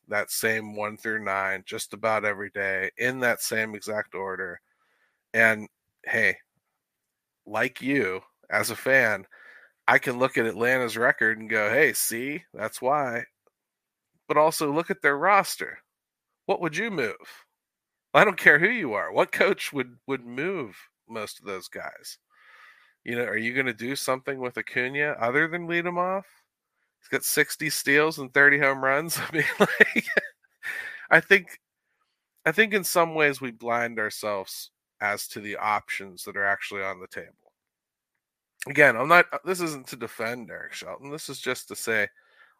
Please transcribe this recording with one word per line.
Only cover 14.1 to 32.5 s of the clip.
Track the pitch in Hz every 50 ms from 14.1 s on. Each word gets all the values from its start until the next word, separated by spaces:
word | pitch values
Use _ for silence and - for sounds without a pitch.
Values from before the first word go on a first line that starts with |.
| _ _ _ -
But | 151
also | 147 156 160 160 - 160 147 143
look | 160 170 -
at | 190 -
their | - 147 143
roster. | 143 156 185 208 196 175 - - - 78 64 - - _ _ _ _ _ _ _ _ _ _ _ _ _
What | - 202 -
would | 175 160 147
you | 170 214 233
move? | 202 156 123 104 87 - - - - - - _ _ _ _ _ _ _ _ _ _ _ _ _ -
I | 143 190
don't | 214 180 160
care | - 180 151 147
who | 170 214
you | 247 240 175 127 104
are. | 98 85 82 101
What | 131 180 -
coach | - - 196 185 202 - - - 143
would, | 139 127 123 123 - _
would | - 139 131 120
move | 120 120 127 151 190 196 175 131 104 90 - - _ _ _ _
most | - 113 113 104 98 - -
of | -
those | 101 95 92 90 -
guys? | - 95 76 76 - - - - - - _ _ _ _ _ - - - - - - _ _ _ _ _ -
You | - 120
know, | 120 120
are | 104 101
you | 110 113 117 123
gonna | 135 135 127 113
do | 104 117 123 139
something | 135 - - 131 131 - 143 139 131
with | 127 123 120
Acuna | 113 110 - - 131 123 127 139 143 147 151 139 -
other | 113 120 127 147 160 160
than | 160 175 175
lead | 165 170 170 170
him | 180 175 175
off? | 180 185 185 196 196 _ _ _ _ _ _ _ _ _ _ _ _ _ _ _
He's | _ -
got | - 135 -
sixty | - - 156 147 - - - 151 151
steals | - - - 143 143 147 151 160 160 151
and | 135 127 -
thirty | 143 143 143 143 143
home | 147 135 135 135 131
runs. | 135 135 143 165 170 - - -
<laughs> | -
I | -
mean, | 156 143 - - -
like, | 208 - - - 214 - - 233 - - - - - - - _ _ _ _ _ - - - - - - - - - -
I | - 165
think, | 165 - 196 196 175 - - - _ _ _ _ _ _ _ _ _ _ _ _ _ _ _ _ -
I | 160